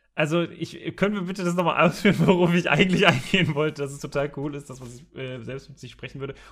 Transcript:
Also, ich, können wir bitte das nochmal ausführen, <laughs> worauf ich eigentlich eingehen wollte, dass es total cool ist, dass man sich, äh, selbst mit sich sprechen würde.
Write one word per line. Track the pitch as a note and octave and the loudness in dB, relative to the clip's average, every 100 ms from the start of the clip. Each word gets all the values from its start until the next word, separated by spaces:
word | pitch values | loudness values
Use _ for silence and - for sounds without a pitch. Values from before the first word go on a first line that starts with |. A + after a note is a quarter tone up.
| _ | _
Also, | - D3+ E3 | -4 0 0
ich, | E3+ - E3 - - D#3+ | -2 -6 -10 -8 -12 -2
können | G3 | -2
wir | G#3 | -2
bitte | F3 F#3+ | -6 -4
das | F3 | -2
nochmal | F3 E3+ C#3+ E3 | 0 0 4 4
ausführen, | - G#3 E3 | 4 2 4
<laughs> | D#3+ | 4
worauf | F3+ F3 | 6 4
ich | F3 - | 4 2
eigentlich | D3 F#3+ F3 F#3 | 4 4 6 4
eingehen | C3 - F#3+ E3+ | 4 2 0 2
wollte, | C#3+ D3+ D3 | 0 -2 -2
dass | C#3 | -8
es | C#3 | -8
total | D3+ C#3+ C#3+ C#3+ | -6 -4 -4 -4
cool | C#3+ C#3+ | -8 -8
ist, | C#3 | -14
dass | C3 | -16
man | B2+ | -16
sich, | A#2+ E3+ | -18 -18
äh, | - C3 B2+ | -14 -12 -10
selbst | A2+ C3 - | -10 -12 -14
mit | C#3 | -18
sich | B2+ | -18
sprechen | - - C#3+ | -16 -14 -10
würde. | C3+ C3 - | -10 -10 -16